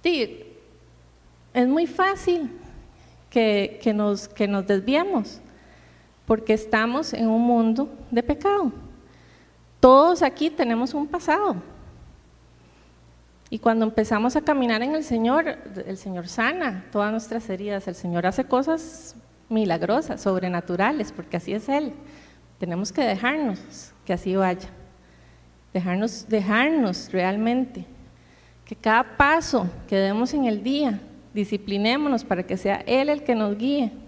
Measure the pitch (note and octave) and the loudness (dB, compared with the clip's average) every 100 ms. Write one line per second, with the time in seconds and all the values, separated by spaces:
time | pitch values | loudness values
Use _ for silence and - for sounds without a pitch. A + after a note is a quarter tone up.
0 | E4+ D#4+ A3 - - - - - - - | 0 0 -2 -6 -18 -20 -20 -20 -20 -20
1 | - _ - _ - B3+ B3 D4+ E4+ - | -20 _ -20 _ -4 0 2 2 0 0
2 | F#4 G4 - F4 C4+ - - - - - | 0 0 0 0 -2 -10 -18 -20 -20 -20
3 | - - - A#3+ A3 G#3 G3 - A#3 G#3+ | -20 -20 -2 2 4 2 0 -2 0 2
4 | G#3 G3 - - G3+ G3+ G3 G3 G#3 C#4+ | 0 0 -6 -2 0 0 2 0 2 0
5 | F#4+ D#4+ G3+ - - - - - - - | 2 -2 -2 -12 -20 -20 -20 -20 -20 -20
6 | - _ - A3 A3 A3 A3 A3 A3+ C4 | -20 _ -2 0 2 0 2 0 2 -2
7 | D#4+ A#3 A3+ A3+ A#3+ A#3+ A3+ A3 D4+ - | -4 0 2 4 4 4 4 2 -2 -8
8 | - A#3 A#3+ D4 G4 G4+ D4 - - - | -2 -2 0 0 2 2 0 -4 -18 -20
9 | - - - - - _ _ _ B3+ C4+ | -20 -20 -20 -20 -20 _ _ _ 8 10
10 | D#4+ F4 C#4+ C4 D#4 D4+ A#3+ A3+ B3 D4 | 8 4 0 0 -4 0 0 0 -2 -4
11 | D4 F4 - D#4+ G#4 F#3 - - - - | -4 -4 0 0 0 -2 -8 -20 -20 -20
12 | - - - _ - - - - - _ | -20 -20 -20 _ -20 -20 -20 -20 -20 _
13 | - - _ _ - A3 A#3+ A3+ A3 A3 | -20 -20 _ _ -10 0 2 2 2 0
14 | G#3+ G#3+ A#3+ D4+ D4+ C#4+ B3 A3 B3+ D#4 | 0 2 2 0 0 2 2 0 0 -2
15 | C#4+ A#3 A3+ D4 D#4+ - - G3 - F#3+ | -2 0 2 2 0 -6 -12 -12 -10 -10
16 | G3 F3+ F3 - A#3 F4+ C#4 F#3 - G#3 | -8 -10 -8 -2 -2 -2 -4 -6 -4 -2
17 | G#3 A3 A3 A#3 A3+ F#3 G#3 G3+ G3 F3 | 0 -2 -4 -8 -6 -6 -4 -6 -6 -8
18 | F3+ F3 F3+ F#3+ C4 B3+ C#4 D#4+ - - | -4 0 0 -2 0 0 2 -2 -4 -16
19 | - - - _ _ A3 G3+ E3 E3+ A#3+ | -20 -20 -20 _ _ -2 0 0 0 0
20 | D#4+ - G3 F#3 F3+ F3 F3 F3+ G#3+ D4+ | -2 -4 -2 0 -2 -4 -4 0 0 0
21 | - - - F3 - G#3+ A3 C#4+ C#4+ - | -6 -10 -8 -8 -4 -6 -2 -2 -2 -10
22 | - - - - - _ F3+ F3 G#3 - | -20 -20 -20 -20 -20 _ -6 -4 -4 0
23 | B3 G3 A#3+ D4+ C#4 F#3 - - - - | 0 0 0 0 -2 -4 -10 -20 -20 -16
24 | - F3 F#3+ F#3+ F#3+ F3+ - - - - | -6 -4 0 2 2 0 -8 -18 -20 -20
25 | - - - - - _ _ F#3+ F3+ F#3 | -20 -20 -20 -20 -20 _ _ -4 -2 0
26 | A3+ A3 - A3 G3 G#3+ C#4 D#4+ A3 F3+ | -2 -6 -2 0 2 2 4 2 2 -2
27 | - F#3 F3+ G#3 A3+ B3 B3+ F#3+ F3 - | -4 0 0 0 0 0 -2 -8 -14 -18
28 | - - - - - - - G#3+ A3 A3 | -20 -20 -20 -20 -20 -20 -16 -2 2 2
29 | B3+ - C#4+ E4 D#4+ B3 F3+ - - G3 | 2 2 4 4 2 -2 -2 -6 -2 0
30 | G3 G#3 B3 D4+ B3 G#3 A3 C#4+ C#4 G3+ | 2 0 -2 0 0 0 -2 0 0 -2
31 | - - - G#3 G3 G3+ G3 G3 G#3+ C4+ | -8 -20 -8 -4 -2 -4 -2 0 0 2
32 | D4 A#3 - F3+ F#3 F#3+ G3 G3 - B3+ | 0 -2 0 -4 -2 -2 0 -2 0 2
33 | C#4 D4 D4 A3+ G#3+ G#3 B3+ C#4+ A3+ - | 2 0 0 0 0 0 0 0 -2 -4